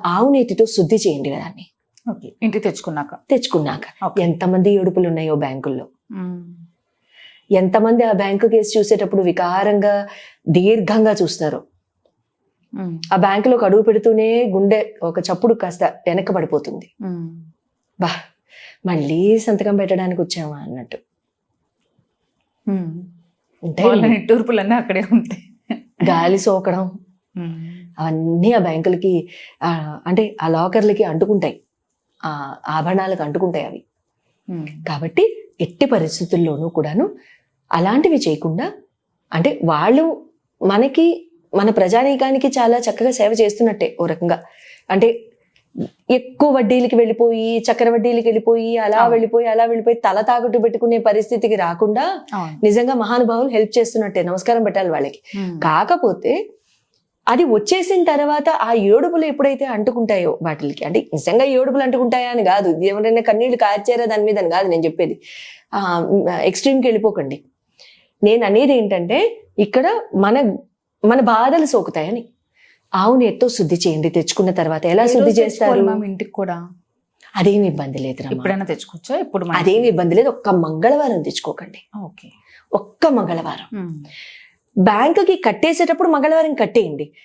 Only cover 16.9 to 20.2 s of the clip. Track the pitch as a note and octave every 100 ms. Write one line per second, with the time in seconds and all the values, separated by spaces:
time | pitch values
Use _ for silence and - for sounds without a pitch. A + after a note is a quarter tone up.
16.9 | - F#3+ F3 E3 E3 D#3+ _ _ _ _
17.9 | - F3 E3+ - _ _ - - - F3+
18.9 | E3+ C#3+ D#3+ G3 A3 A3 G3+ G3+ G3+ F#3+
19.9 | F#3 F#3 F3+